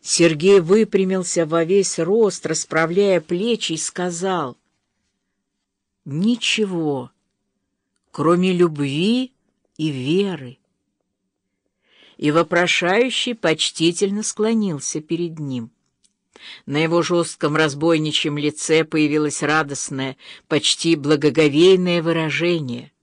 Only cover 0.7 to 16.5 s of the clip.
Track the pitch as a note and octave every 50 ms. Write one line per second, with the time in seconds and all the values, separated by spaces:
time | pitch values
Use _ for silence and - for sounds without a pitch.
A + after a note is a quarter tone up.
0.7 | G3 A3 A3 G#3 - G3 F#3+ F#3 F#3+ F#3+ F3+ - - F3 E3 D3+ D#3+ E3+ E3 D#3+
1.7 | F#3+ G3+ F#3+ - - - E3 E3 G3+ A#3 A3 G3 - - - - D#3+ - - _
2.7 | - D#3+ E3 D#3+ E3+ G3 G3+ G3+ F#3+ E3+ D#3+ - F3+ F3 G3+ A#3+ A#3 A3 - -
3.7 | E3 D#3 - - _ - F3+ F3+ F3 E3+ F3+ F#3+ F#3 F3 D3 B2+ A#2+ _ _ _
4.7 | _ _ _ _ _ _ _ _ _ _ _ _ _ _ _ _ _ _ _ _
5.7 | _ _ _ _ _ _ _ - C3+ D#3 F#3+ A3 B3 A#3 - A#3+ B3 A3+ G#3+ G3
6.7 | F#3 E3+ D#3+ D3+ C#3+ C3 B2 B2+ _ _ _ _ _ _ _ _ _ _ _ _
7.7 | _ _ _ _ _ _ _ _ _ - E3+ D#3+ F3 F3 F3+ F#3 F#3 F3 F3 E3+
8.7 | D#3 C#3+ C#3+ C#3 C3+ D3+ F3 G#3 A#3 B3+ C4 B3 _ _ _ _ _ _ _ _
9.7 | _ - D#3 D#3 C#3+ C3 B2 C#3 E3 F#3+ G3+ G3 F3+ D3 C3+ B2 B2 _ _ _
10.7 | _ _ _ _ _ _ _ _ _ _ _ _ _ _ _ _ _ _ _ _
11.7 | _ _ _ _ _ _ _ _ _ - - D3 D3 E3 E3+ E3 F3+ F3 F3+ F3
12.7 | - - F#3 F3 F#3 A3 B3+ C4 - - - B3+ A#3+ - - E3 D#3+ D#3+ - -
13.7 | - - E3 E3+ F3 - G3+ G3 G3+ G#3 G#3+ - - - G#3+ A3 A3+ A3+ G#3 G3
14.7 | D#3 C#3 - - - D#3 D3+ _ E3+ E3 F3 E3+ D#3+ D#3+ D3+ C#3 C3 B2 A2+ A2+
15.7 | _ _ _ _ _ _ _ _ _ _ _ _ _ - - -